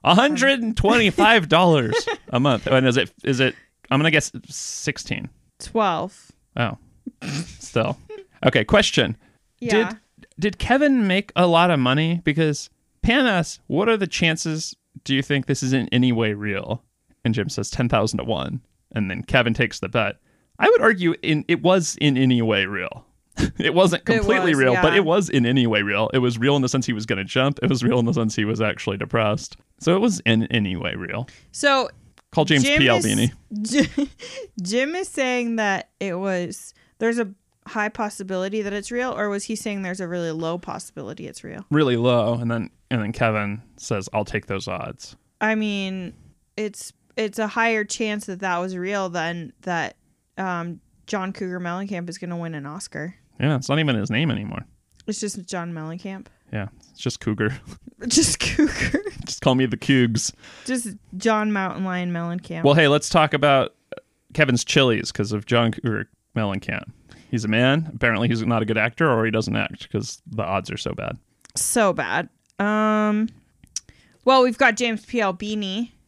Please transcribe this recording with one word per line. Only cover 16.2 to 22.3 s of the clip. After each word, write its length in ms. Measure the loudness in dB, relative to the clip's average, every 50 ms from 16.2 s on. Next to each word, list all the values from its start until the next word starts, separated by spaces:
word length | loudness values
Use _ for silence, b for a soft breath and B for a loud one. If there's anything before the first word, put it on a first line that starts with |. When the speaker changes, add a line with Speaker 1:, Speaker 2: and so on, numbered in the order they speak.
| 0 -2 -2
Speaker 1:
real?" 500 | -4 -4 -4 -4 -4 -4 -6 -6 -8 _ _ _ _ _ _ _ _ _
And 100 | 0 0
Jim 140 | 0 0 -2
says, 200 | -4 -6 -6 -6
"Ten 200 | -2 -2 0 2
thousand 280 | 2 2 2 0 -2 -4
to 40 | -4
one." 360 | -4 -4 -4 -4 -6 -6 -10 _ _ _ _ _ _ -6
And 160 | -4 -4 -4
then 140 | -4 -8 -6
Kevin 300 | 2 2 2 4 2 2
takes 260 | 0 -2 -2 -2 -6
the 80 | -8 -2
bet. 280 | -2 0 -2 -2 -4 _ _ _ _ _ _ _ _ 2
I 100 | 4 4
would 120 | 6 6
argue 340 | 6 4 4 4 2 0 0 0
in, 240 | 0 0 0 0 2
it 140 | 0 0 2
was 340 | 4 4 4 4 2 0 -4 0
in 160 | 2 2 4
any 240 | 4 4 4